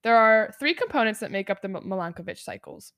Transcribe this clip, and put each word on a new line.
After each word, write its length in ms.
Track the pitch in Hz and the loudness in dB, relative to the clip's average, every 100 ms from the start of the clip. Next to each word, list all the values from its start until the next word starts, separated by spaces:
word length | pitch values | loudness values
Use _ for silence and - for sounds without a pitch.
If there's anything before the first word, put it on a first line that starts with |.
There 140 | 226 233 | 6 6
are 360 | 220 220 220 - | 8 6 2 -4
three 160 | 294 | -4
components 460 | 330 480 294 220 208 | -2 -2 0 0 -2
that 100 | 226 | -6
make 200 | 196 196 | -6 -4
up 120 | 196 | -6
the 60 | 196 | -6
M-, 160 | 190 | -10
Milankovitch 540 | - 190 170 170 175 - | -8 -6 -6 -10 -14 -14
cycles. 540 | - 98 - 165 - | -14 -16 -16 -20 -20